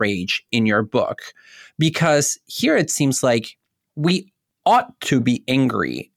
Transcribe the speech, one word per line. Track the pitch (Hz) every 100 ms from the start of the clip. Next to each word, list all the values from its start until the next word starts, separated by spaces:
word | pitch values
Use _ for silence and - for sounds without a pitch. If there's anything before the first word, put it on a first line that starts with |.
rage | 104 98 92 - -
in | 120 110
your | 107
book, | 107 123 - - - - - - - -
because | 160 - 165 147 147 - -
here | - 247 269
it | 151
seems | - 139 131
like | 131 120 - - _ _ _
we | - 165 185 - _ _ _
ought | 180 240 233 _
to | - 135
be | 120 120 -
angry | 135 127 120 69 62 -